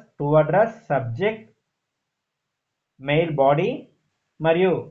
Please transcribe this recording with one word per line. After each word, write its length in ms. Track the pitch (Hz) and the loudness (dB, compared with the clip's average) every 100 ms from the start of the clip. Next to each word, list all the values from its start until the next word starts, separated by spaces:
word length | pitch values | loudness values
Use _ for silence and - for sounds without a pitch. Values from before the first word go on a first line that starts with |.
| - | -16
to 120 | - 143 | -8 2
address, 380 | 156 147 190 226 - | 2 4 2 0 -2
subject, 560 | - 135 120 113 208 220 - _ _ _ _ _ _ _ _ _ _ _ _ _ _ _ | -6 -4 -4 -4 -4 -6 -14 _ _ _ _ _ _ _ _ _ _ _ _ _ _ _
మెయిల్ 320 | 135 151 170 | -4 -2 0
బాడీ 360 | 139 135 147 208 285 - _ _ _ _ - | 2 2 2 -2 -6 -12 _ _ _ _ -4
మరియు 300 | 160 170 185 131 - | 0 2 0 -2 -6